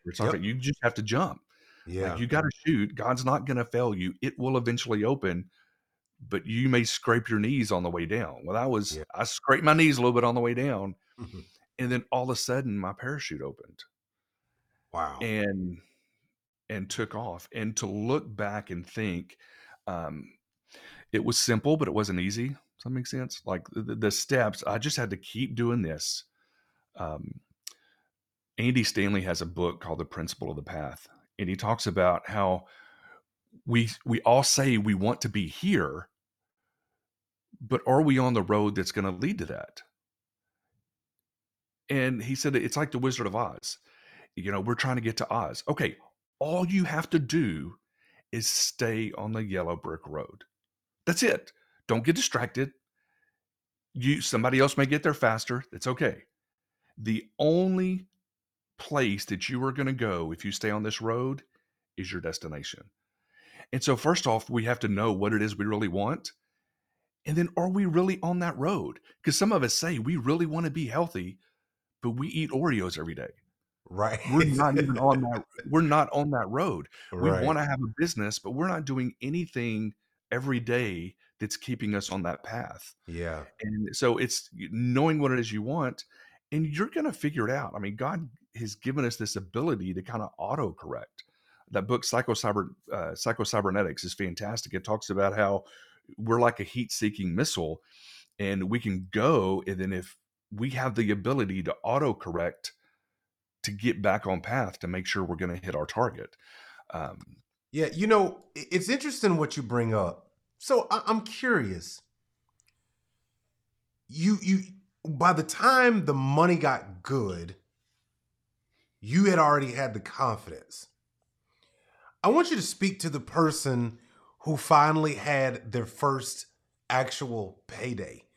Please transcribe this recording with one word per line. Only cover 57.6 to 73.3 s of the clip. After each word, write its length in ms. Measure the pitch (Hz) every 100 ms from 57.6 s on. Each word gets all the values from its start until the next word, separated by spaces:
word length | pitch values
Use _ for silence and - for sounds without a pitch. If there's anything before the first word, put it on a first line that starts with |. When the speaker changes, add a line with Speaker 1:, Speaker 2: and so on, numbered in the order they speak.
| 190 185 185 185 - _ _ _ _ _ _ -
Speaker 1:
place 460 | - 147 117 98 -
that 220 | 95 -
you 140 | 127
are 100 | 135
gonna 200 | 135 135
go 400 | 131 110 87 80
if 120 | 85
you 60 | 101
stay 200 | - 110
on 120 | 107
this 180 | 107 -
road 420 | 113 120 131 139 - _ _ _ _ -
is 140 | 92
your 100 | 90
destination. 640 | 85 - 80 73 73 - - _ _ _ _ _ _ - -
And 100 | 127
so 140 | - 120
first 300 | 151 175 135
off, 240 | 110 -
we 140 | 120
have 160 | 113 120
to 80 | 107
know 240 | 101 110
what 200 | 95 101
it 100 | 107
is 140 | 104 104
we 100 | 104
really 220 | 104 101
want. 440 | 92 107 165 - - _ _ _ _ _ _ _ _ -
And 100 | 156
then 140 | 175 180
are 120 | 185
we 160 | 196
really 340 | 185 165 190 180
on 180 | 175 180
that 180 | 170 -
road? 400 | 156 180 76 - _ _
'Cause 140 | - 135
some 160 | 202
of 100 | 180
us 120 | 123
say 240 | - 165 135
we 180 | 120 170
really 300 | 120 165 165
wanna 240 | 160 165
be 160 | 160 127
healthy, 520 | 139 170 92 90 - _ _ _ _ _ _
but 100 | 120
we 160 | 120 151
eat 220 | 160 156
Oreos 480 | 135 165 113 90 80
every 160 | 82
day. 160 | 76 60